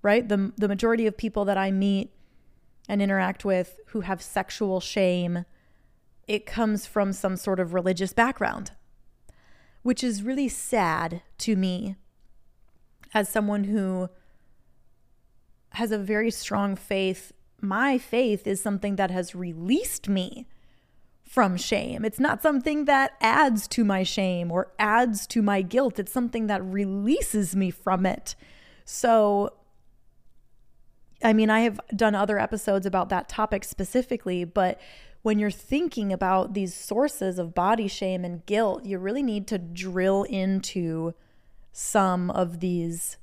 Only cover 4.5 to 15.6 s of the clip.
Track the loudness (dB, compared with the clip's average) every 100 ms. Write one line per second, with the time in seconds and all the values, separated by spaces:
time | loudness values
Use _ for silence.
4.5 | -4 -2 -2 -2 0 2 2 -2 -4 -8
5.5 | -18 _ _ _ _ _ _ -6 -4 -4
6.5 | -2 0 0 -2 0 0 0 -2 -2 -2
7.5 | -2 0 0 0 0 -2 0 0 0 -4
8.5 | -4 -12 -16 -20 -20 -20 _ -20 -20 _
9.5 | -20 _ -6 -2 0 -2 -2 -4 -2 -2
10.5 | -4 -2 0 2 0 -4 -8 -14 -8 0
11.5 | 0 0 -2 -6 -10 -16 _ -20 -20 -20
12.5 | _ -20 _ _ _ -4 -2 0 0 0
13.5 | 0 0 0 0 -2 -6 -10 -20 -20 _
14.5 | -20 _ -20 -20 _ _ _ _ -20 _
15.5 | _